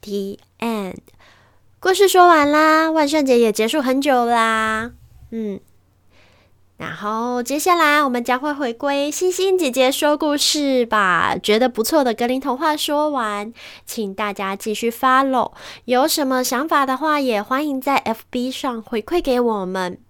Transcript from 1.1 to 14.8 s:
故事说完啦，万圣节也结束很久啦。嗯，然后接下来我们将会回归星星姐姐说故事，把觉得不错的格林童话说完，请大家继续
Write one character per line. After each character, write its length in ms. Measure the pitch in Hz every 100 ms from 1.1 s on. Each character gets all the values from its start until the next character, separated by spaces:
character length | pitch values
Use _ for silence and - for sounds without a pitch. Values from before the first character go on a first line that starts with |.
| _ - _ _ _ _ _
故 160 | 359
事 120 | 370 392
说 220 | 370 359
完 220 | 320 285
啦， 400 | 302 311 311 320
万 180 | 320 285
圣 160 | 311
节 140 | 269 240
也 120 | 226
结 160 | 208 220
束 140 | 302
很 180 | 254 262
久 280 | 277 254 240
啦。 680 | 233 226 220 220 220 233 - - - -
嗯， 280 | 226 214 196 _ _ _ _ _ _ _ _ _ _ _ _
然 180 | 160
后 480 | 156 208 220 240 247
接 160 | 240 285
下 160 | 370
来 300 | 349 302 294
我 40 | 285
们 120 | 247
将 160 | 240 254
会 140 | 302
回 220 | 285 269
归 360 | 233 285 277 285
星 220 | 302 370
星 240 | 359 381 370
姐 140 | 302
姐 200 | 247 254
说 240 | 269 294
故 220 | 302 311 294
事， 480 | - 302 285 262
把 500 | 233 220 190 170 175 -
觉 200 | - 214
得 80 | 247
不 160 | 240
错 220 | 226 320
的 80 | 254
格 140 | 220 240
林 120 | 262
童 200 | 269 254
话 180 | 311 302
说 320 | - 294 302
完， 460 | 285 220 208 208 233 - - -
请 280 | - 202
大 200 | 190 208
家 200 | 196 190
继 200 | 196 -
续 160 | 208